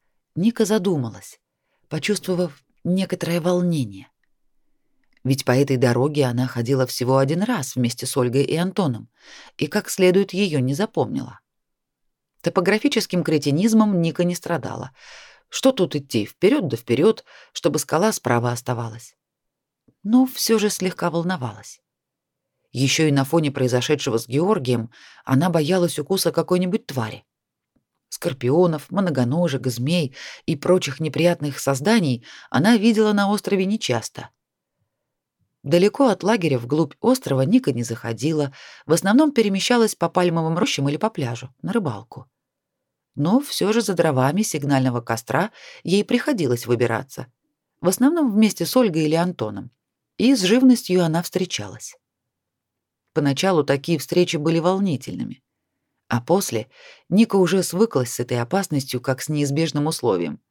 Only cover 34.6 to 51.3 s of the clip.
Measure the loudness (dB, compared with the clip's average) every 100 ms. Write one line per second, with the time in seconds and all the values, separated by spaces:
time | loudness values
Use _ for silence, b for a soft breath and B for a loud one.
34.6 | _ _ _ _ _ _ _ _ _ _
35.6 | 0 2 4 4 2 2 0 0 0 -2
36.6 | -2 -2 -2 0 0 0 0 0 2 2
37.6 | 2 -4 -4 -6 -8 -4 -2 0 -2 -6
38.6 | B B B 0 4 4 4 2 0 0
39.6 | 2 2 2 0 -2 2 2 0 0 0
40.6 | -2 0 -2 -2 -4 -4 -6 -6 -12 _
41.6 | -4 -4 -4 -8 -12 -20 -20 _ _ _
42.6 | _ _ _ _ _ -4 2 2 0 -2
43.6 | 0 2 0 0 2 2 2 0 -2 -2
44.6 | 0 2 2 -2 -4 -6 -2 -2 -2 B
45.6 | B B 0 0 2 0 0 0 0 0
46.6 | 0 0 2 -2 -6 -14 -16 _ _ _
47.6 | _ -4 -2 2 0 2 0 4 2 2
48.6 | 0 2 2 2 0 0 -2 -4 -8 -8
49.6 | -14 _ _ _ _ 0 2 4 4 6
50.6 | 6 6 2 2 2 0 -2